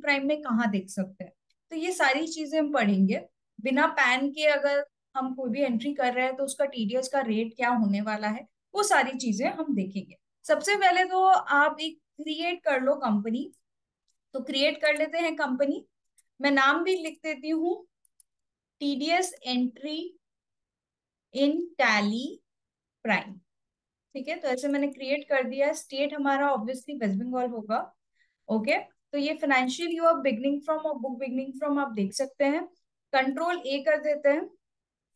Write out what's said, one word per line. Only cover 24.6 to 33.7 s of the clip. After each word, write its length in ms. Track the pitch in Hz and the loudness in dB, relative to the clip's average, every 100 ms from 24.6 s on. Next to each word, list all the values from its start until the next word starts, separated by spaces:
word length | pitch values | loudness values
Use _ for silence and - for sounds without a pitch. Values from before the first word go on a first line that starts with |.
| 285 | 0
मैंने 200 | 277 277 | 0 0
create 420 | 262 262 294 285 | -2 -2 -2 0
कर 140 | 277 | 0
दिया 240 | 233 269 285 | 0 0 0
है। 60 | |
State 400 | 311 - 269 285 | 0 -6 -2 -2
हमारा 340 | 302 277 277 285 | 0 0 2 2
obviously 480 | 254 220 262 - 285 | 0 -2 -6 -8 -4
West 220 | 220 196 | -2 0
Bengal 240 | 247 254 247 | -2 -2 -2
होगा। 480 | 226 208 226 - _ _ _ _ _ - | -4 -4 -4 -4 _ _ _ _ _ -2
ओके, 280 | 220 214 359 | 0 2 0
तो 380 | - _ _ 285 | -2 _ _ -2
ये 220 | 285 302 | -2 -2
financial 440 | 294 262 254 254 339 | 2 2 2 -2 -4
year 240 | 330 330 | 2 4
beginning 420 | 294 269 220 269 285 | 4 2 0 0 -2
from 240 | 311 311 | -2 -2
और 140 | 311 277 | -2 -4
book 300 | 262 247 269 | -6 -6 -6
beginning 380 | 262 269 262 | -4 -6 -6
from 160 | 294 285 | -2 -2
आप 120 | 269 | -2
देख 220 | 214 196 | -2 -2
सकते 320 | - 269 - 277 | -2 -6 0 0
हैं। 200 | 302 359 _ _ _ _ | 0 -4 _ _ _ _
Control 420 | 269 262 277 339 349 | 0 2 0 -2 -2
A 260 | 254 | -4